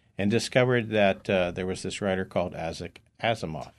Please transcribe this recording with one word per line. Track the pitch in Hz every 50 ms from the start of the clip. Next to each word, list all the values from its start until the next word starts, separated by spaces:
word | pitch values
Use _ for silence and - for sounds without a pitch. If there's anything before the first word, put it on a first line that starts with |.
| _ _ _ -
and | 98 101
discovered | 113 113 - - - 131 127 127 127 120 110 110
that, | 107 107 101 95 95 - - -
uh, | 101 92 90 90
there | 85 90 92
was | 92 92 -
this | - 98 - -
writer | 107 98 92 92 92
called | - - 95 87 90 -
Isaac | 87 82 82 78 - 87 82 - - - _ _ -
Asimov. | - 113 117 - - 82 78 69 60 - -